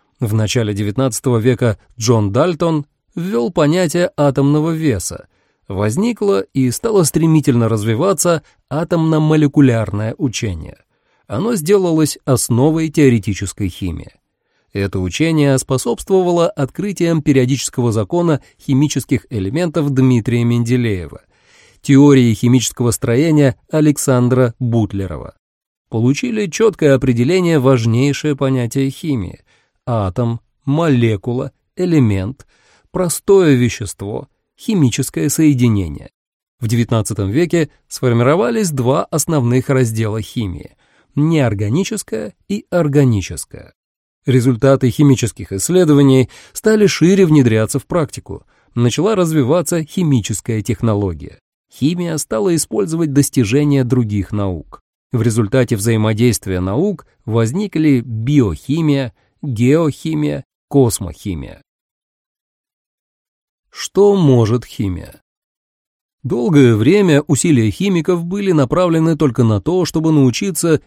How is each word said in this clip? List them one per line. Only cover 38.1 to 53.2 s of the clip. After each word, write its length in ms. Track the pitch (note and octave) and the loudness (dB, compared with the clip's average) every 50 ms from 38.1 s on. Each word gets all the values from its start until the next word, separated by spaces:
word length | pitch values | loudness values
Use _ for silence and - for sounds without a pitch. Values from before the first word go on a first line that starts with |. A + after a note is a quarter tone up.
| A#2 A#2 A#2+ C3 D3+ F3+ A3 B3 A#3 A3+ G#3 E3+ | 0 2 2 2 2 2 0 0 -2 -2 -2 -2
два 340 | D3 C3 A#2 A#2+ C3+ - - | -2 -2 0 0 0 0 -2
основных 640 | - - D#3 - - E3 D3 A#2+ A#2 B2 C3 B2+ - | -4 -4 -4 -4 -2 -2 0 0 0 0 0 0 0
раздела 520 | C#3 C3 B2+ A2+ A2 A2 A2+ G#2+ G#2 A2 | 0 0 0 0 -2 -2 -4 -4 -4 -6
химии: 540 | G#2+ - - B2 A2 F#2 F2 - - - - _ _ _ _ _ _ _ _ | -8 -8 -8 -6 -6 -6 -8 -10 -14 -18 -20 _ _ _ _ _ _ _ _
неорганическое 1200 | C#3 D3 D#3+ E3 D#3 C3+ A#2 G#2+ G2 G#2+ G#2 A#2 F3 G3 - A3 G3+ - - A3 A3 G#3+ G#3+ - _ _ _ | -2 0 2 2 2 2 0 0 -2 -2 -2 -2 -2 -2 -2 -6 -10 -8 -8 -8 -8 -8 -10 -14 _ _ _
и 180 | G3+ G#3 - _ | -8 -8 -6 _
органическое. 1040 | - F3 E3 D3 C#3 D3 C#3 B2+ A2+ G2 F2 - F2+ - - - - - A#1 - _ _ _ _ _ _ _ _ _ _ _ | -2 -2 0 2 2 4 4 4 2 0 -2 -6 -10 -12 -14 -16 -18 -20 -20 -20 _ _ _ _ _ _ _ _ _ _ _
Результаты 640 | - B2+ B2+ A#2 C3+ B2+ G#2+ C#3 C3+ C3+ C3 - B2 | 0 2 2 2 2 0 2 2 2 2 2 2 0
химических 600 | - - D3+ C#3+ C3 - - - - - G2 - | 2 2 4 4 4 2 0 -6 -8 -10 -12 -10
исследований 800 | G2 G2 - - F3 F#3 F3+ D3+ D3 C#3+ C#3+ C#3 C3 C3 B2 - - - - - _ | -8 -8 -4 0 2 2 4 4 4 4 6 6 4 4 2 0 -4 -14 -20 -20 _
стали 320 | - - G#3+ A3 A3 G#3 | -4 0 0 2 4 2
шире 400 | F3 - - D#3 F3 G3 F#3+ F#3+ | 2 2 2 2 2 4 4 4
внедряться 540 | D#3+ D#3 D3 B2+ A#2 A2 A2 A2 G#2+ - C3+ | 4 4 4 4 4 2 0 0 -2 -4 -6
в 60 | - | -6
практику. 600 | _ E3+ F3 D3+ - - - - - F#2 - - _ _ _ _ _ _ | _ -4 -4 -4 -4 -8 -14 -16 -16 -16 -18 -18 _ _ _ _ _ _
Начала 400 | A#2+ A#2+ B2 - - E3 G#3+ A3+ | -2 0 0 0 0 0 0 0
развиваться 680 | F#3 F3+ D#3+ D#3+ D#3 B2+ A#2 D#3 F3+ D#3+ - F3+ E3 D#3 | 0 0 0 0 0 2 2 0 0 0 -2 -4 -4 -4
химическая 800 | - - F#3+ F3+ D3+ C#3 A#2+ G2 - A2+ - - - A2+ A2 | -4 -4 -2 0 2 2 0 0 -2 -6 -8 -6 -6 -6 -4
технология. 800 | G#2 - A2+ - - A2+ G#2 G2+ G#2 F#2+ E2+ D2 - D2+ - _ _ _ _ _ _ _ _ | -4 -4 -4 -2 -2 -2 0 0 -2 -4 -6 -8 -12 -18 -20 _ _ _ _ _ _ _ _
Химия 440 | - - D#3+ F3 F3 F3 E3+ D#3+ D3+ | -2 -2 -2 -2 -2 -4 -6 -6 -6
стала 380 | - - A3 A3 G#3 F#3+ E3+ | -6 -6 -4 -2 -2 0 0
использовать 580 | D#3+ - - A3 G#3+ G3 E3+ D#3+ E3 E3+ D3+ C3+ | -2 -2 -4 -4 -4 -4 -4 -2 -4 -4 -2 0
достижения 680 | C#3+ | 0